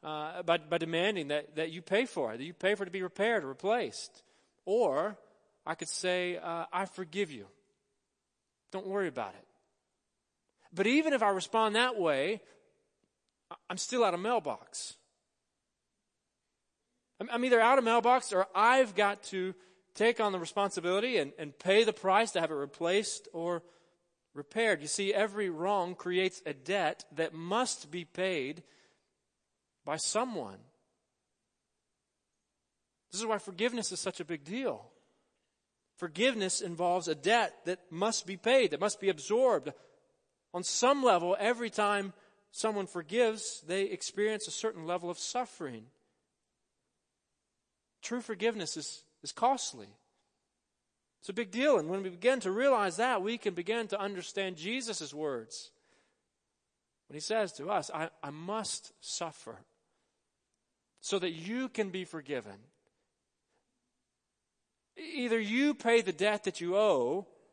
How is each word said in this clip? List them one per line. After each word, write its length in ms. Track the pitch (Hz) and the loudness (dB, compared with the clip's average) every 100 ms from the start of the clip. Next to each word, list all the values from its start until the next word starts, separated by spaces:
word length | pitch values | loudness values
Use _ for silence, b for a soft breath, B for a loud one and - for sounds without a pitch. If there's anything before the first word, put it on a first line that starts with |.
uh, 400 | 165 151 151 180 | -8 -8 -8 -8
by, 140 | 175 170 | 2 2
by 200 | 156 170 | 2 -2
demanding 500 | 165 165 185 208 143 | 0 2 2 0 0
that, 280 | 147 147 151 | -2 -2 -6
that 140 | 165 | -4
you 100 | 165 | -6
pay 240 | 170 196 254 | 0 0 2
for 280 | - 123 | -2 -4
it, 40 | 117 | -4
that 60 | |
you 100 | 143 | -10
pay 220 | 180 190 202 | -2 0 0
for 80 | |
it 40 | 196 | -2
to 40 | |
be 120 | 185 | -4
repaired 400 | 185 - 208 233 | -6 0 2 2
or 40 | 139 | -2
replaced. 760 | 135 - 240 165 - - - _ b b b - | -4 0 0 0 -6 -14 -18 _ b b b 0
Or 500 | 208 214 139 185 202 - _ _ _ | 2 4 2 0 -4 -18 _ _ _
I 120 | - 160 | -8 -8
could 140 | 165 | -6
say, 480 | - 185 180 180 175 | -4 0 0 0 -4
uh, 280 | 165 170 165 | -6 -6 -4
"I 120 | 180 190 | -4 -4
forgive 460 | - 180 170 196 | -6 -8 -4 -4
you. 140 | 135 98 _ _ _ _ _ _ _ _ _ _ _ _ | -4 -16 _ _ _ _ _ _ _ _ _ _ _ _
Don't 160 | 190 196 | -10 -4
worry 200 | 196 185 | -2 -2
about 280 | 127 104 - | -2 -8 -8
it." 120 | - _ _ _ _ _ _ _ _ _ _ _ b | -20 _ _ _ _ _ _ _ _ _ _ _ b
But 140 | 165 196 | -2 2
even 260 | 269 320 | 4 4
if 80 | 277 | 4
I 80 | 208 | 2
respond 460 | 190 170 226 220 214 | 2 0 2 2 4
that 240 | 247 226 | 2 2
way, 420 | 170 139 147 214 b b _ _ _ _ _ _ _ _ _ | 2 2 0 -4 b b _ _ _ _ _ _ _ _ _
I, 40 | - _ | -20 _
I'm 80 | 180 | -8
still 260 | - 247 | -4 2
out 120 | 220 175 | 2 2
of 40 | |
mailbox. 760 | 196 240 151 107 - - - - _ _ _ _ _ _ _ _ _ _ _ _ _ _ _ _ _ _ _ _ _ _ | 0 0 -2 -8 -10 -12 -12 -14 _ _ _ _ _ _ _ _ _ _ _ _ _ _ _ _ _ _ _ _ _ _
I'm, 100 | 208 | -4
I'm 140 | 233 247 | -2 6
either 160 | 240 | 8
out 160 | 226 269 | 8 6
of 60 | |
mailbox 500 | 233 233 226 254 - | 6 4 6 4 4
or 140 | 190 190 180 | 0 0 4
I've 400 | 220 262 254 185 | 6 8 4 4
got 260 | 202 202 - | 2 2 -6
to 280 | 190 185 180 b b b | -4 -4 -6 b b b
take 260 | - 220 240 | 2 2 4
on 120 | 214 | 2
the 80 | 185 | 0
responsibility 800 | 165 - 202 190 170 190 240 233 | -4 0 0 0 0 0 2 0
and, 140 | 139 - | 0 -4
and 200 | 156 139 | -12 -8
pay 260 | 175 202 | 4 6
the 100 | 220 | 6
price 380 | 214 190 190 226 | 2 4 4 4
to 100 | 185 | 0
have 80 | 165 | 0
it 60 | 151 | -2
replaced 720 | 143 - 170 196 208 - - | -6 -2 2 2 0 -6 -10
or 280 | 170 170 170 165 b b b _ _ _ | -6 -4 -4 -6 b b b _ _ _
repaired. 480 | - 147 220 226 170 | -14 -8 0 2 2
You 60 | 147 | -2
see, 260 | - 196 | -2 0
every 360 | 196 214 196 196 | 2 0 0 -4
wrong 440 | 156 180 202 175 | -2 0 0 0
creates 480 | 180 180 180 185 - - | -4 -2 0 0 -2 -10
a 80 | |
debt 520 | 143 131 196 165 - - 147 | -10 -4 0 0 -2 -10 -4
that 180 | 160 | -4
must 580 | 160 165 214 247 - 147 | -4 -2 0 0 -2 -8
be 120 | 165 | -10
paid 600 | 165 - 185 175 131 160 - b b b b _ _ _ _ _ _ _ - | -10 -4 -2 0 -4 -8 -16 b b b b _ _ _ _ _ _ _ -6
by 100 | 156 | -4
someone. 600 | - 214 254 208 113 95 117 _ _ _ _ _ _ _ _ _ _ _ _ _ _ _ _ _ _ _ _ _ _ _ _ | -2 0 -2 -4 -8 -12 -20 _ _ _ _ _ _ _ _ _ _ _ _ _ _ _ _ _ _ _ _ _ _ _ _
This 80 | 185 | -8
is 60 | 220 | -2
why 100 | 214 | -4
forgiveness 560 | 202 180 226 233 208 | -4 -2 -2 -2 -6
is 80 | 190 | -4
such 180 | - 180 | -6 -6
a 60 | 160 | -8
big 180 | 165 | -8
deal. 420 | 143 214 262 120 - _ _ _ _ _ _ _ _ _ _ _ | -6 -6 -4 -6 -10 _ _ _ _ _ _ _ _ _ _ _
Forgiveness 640 | 175 151 240 233 190 - | -10 0 0 2 -2 -2
involves 480 | 180 165 175 180 175 | -4 -2 2 2 0
a 80 | 151 | -2
debt 380 | 147 233 208 - | 2 4 2 -2
that 160 | - 185 _ | -6 -6 _
must 380 | 160 208 220 - | -2 0 0 -6
be 80 | 190 | -4
paid, 360 | 226 262 220 | 4 6 4
that 100 | 190 | 2
must 180 | 202 202 | -2 0
be 80 | 196 | 0
absorbed. 640 | 170 135 220 262 196 131 - b b _ _ _ _ _ | -2 0 4 4 4 0 -14 b b _ _ _ _ _
On 100 | 175 | -8
some 380 | 180 - 247 285 | -4 2 4 6
level, 360 | 262 180 170 196 | 6 6 4 2
every 300 | 202 240 233 | 2 0 -2
time 420 | - 208 202 196 - b b b | 0 0 0 -2 -10 b b b
someone 360 | - 220 208 190 | -4 -2 -2 -4
forgives, 760 | 180 156 208 233 220 - - 151 | -6 -4 2 2 2 -6 -10 -6
they 180 | 185 | -2
experience 640 | 196 180 - - 208 214 208 | -2 -4 -8 -2 0 0 -6
a 20 | |
certain 340 | - 226 202 160 | -6 -6 -6 -4
level 240 | 175 175 | -4 -4
of 80 | 175 | -8
suffering. 680 | - 247 247 - 151 117 113 _ _ _ _ _ _ _ _ _ _ _ _ _ _ _ _ _ _ _ _ _ | -6 -4 -6 -6 -10 -10 -14 _ _ _ _ _ _ _ _ _ _ _ _ _ _ _ _ _ _ _ _ _
True 180 | - 240 | -8 -8
forgiveness 560 | 226 208 220 214 165 - | -6 -2 -2 -2 -6 -6
is, 280 | 147 - _ _ | -10 -14 _ _
is 80 | 147 | -14
costly. 560 | - 240 262 - 123 98 101 _ _ _ _ _ _ _ _ _ _ _ _ | 0 2 2 -2 -10 -18 -20 _ _ _ _ _ _ _ _ _ _ _ _
It's 80 | - | -10
a 40 | |
big 180 | 196 220 | -6 -6
deal. 280 | 202 277 247 | 0 4 4
And 100 | 156 | 2
when 140 | 185 | -4
we 60 | 190 | -6
begin 320 | 175 208 262 | 0 2 2
to 100 | 190 | 0
realize 460 | 196 269 247 202 170 | 2 4 4 2 2
that, 260 | 247 233 | 0 2
we 140 | 190 233 | -2 -2
can 160 | 214 | -4
begin 340 | 180 175 233 220 | -4 -4 -2 -2
to 120 | 202 | -4
understand 580 | 202 190 170 - 190 175 | -4 -6 -8 -4 -4 -4
Jesus' 560 | 170 247 233 202 147 | -4 -4 -4 -8 -8
words 580 | 143 151 127 110 - - _ _ _ _ _ _ _ _ _ _ _ _ _ _ | -6 -4 -4 -8 -16 -16 _ _ _ _ _ _ _ _ _ _ _ _ _ _
when 80 | 143 | -12
he 60 | |
says 320 | 151 226 202 | -4 -2 -2
to 180 | - 147 | -4 -2
us, 180 | 202 151 | -2 -2
"I, 160 | 156 160 _ | -6 -6 _
I 80 | 143 | -12
must 640 | 147 175 214 208 - - _ | -10 -6 -6 -4 -8 -10 _
suffer 580 | - - 170 - - 113 - _ _ _ _ _ _ _ _ _ _ _ _ _ | -10 -8 -8 -10 -16 -16 -20 _ _ _ _ _ _ _ _ _ _ _ _ _
so 160 | - 196 | -4 -2
that 140 | 180 | -2
you 380 | 165 165 233 262 | -6 -8 -6 -6
can 200 | - 202 | -4 -4
be 140 | 185 | -4
forgiven. 540 | 180 165 135 139 104 98 117 _ _ _ _ _ _ _ _ _ _ _ _ _ _ _ _ _ _ _ _ _ _ - | -8 -10 -6 -6 -6 -18 -20 _ _ _ _ _ _ _ _ _ _ _ _ _ _ _ _ _ _ _ _ _ _ -16
Either 420 | 320 302 247 226 | -12 -4 0 0
you 340 | 208 233 285 | 0 2 2
pay 280 | 294 233 233 | 2 4 4
the 120 | 208 | 4
debt 300 | 156 196 214 | 0 0 0
that 180 | - 180 | -2 -4
you 160 | 170 190 | -2 2
owe 480 | 214 151 120 165 202 - _ | 4 4 4 0 -4 -18 _